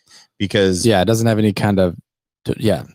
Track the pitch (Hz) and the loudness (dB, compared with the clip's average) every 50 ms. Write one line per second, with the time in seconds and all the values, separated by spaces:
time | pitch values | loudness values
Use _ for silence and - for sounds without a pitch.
0 | _ _ - - _ _ _ - 101 95 - 107 98 95 92 90 85 117 107 92 | _ _ -20 -20 _ _ _ -8 -6 -2 0 2 2 2 0 0 2 2 2 2
1 | 90 95 117 113 117 117 110 107 107 104 98 - - 104 101 95 92 90 80 - | 2 2 0 0 2 0 0 2 2 0 0 0 -2 0 2 2 0 0 -2 -6
2 | - _ _ _ _ _ _ _ - - - - - 107 92 71 62 - | -14 _ _ _ _ _ _ _ -8 -8 -6 -4 -2 -2 -2 -2 -4 -12